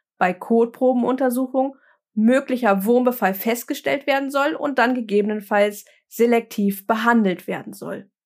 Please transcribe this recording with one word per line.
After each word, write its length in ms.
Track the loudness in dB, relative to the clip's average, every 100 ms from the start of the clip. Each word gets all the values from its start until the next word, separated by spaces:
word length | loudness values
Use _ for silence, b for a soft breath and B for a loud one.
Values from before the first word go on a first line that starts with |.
| b -2
bei 160 | -2
Kotprobenuntersuchungen 1400 | -2 0 2 2 2 2 2 0 0 0 -2 -2 -2 -2 -4 b b _
möglicher 720 | 0 4 4 2 0 2 2
Wurmbefall 500 | 2 2 2 0 -2
festgestellt 720 | -2 -4 -4 -6 -6 -4 -4 -2
werden 240 | -2 -2
soll 240 | -2 -2
und 240 | -2 -4 0
dann 160 | 0
gegebenenfalls 880 | 0 -2 0 0 -4 -2 0 0 -2 -14 b b
selektiv 800 | 0 2 2 0 -2 -2 -2 -2
behandelt 600 | 0 2 4 2 -2 -6
werden 260 | -10 -10
soll. 380 | -14 -12 -12 -14 _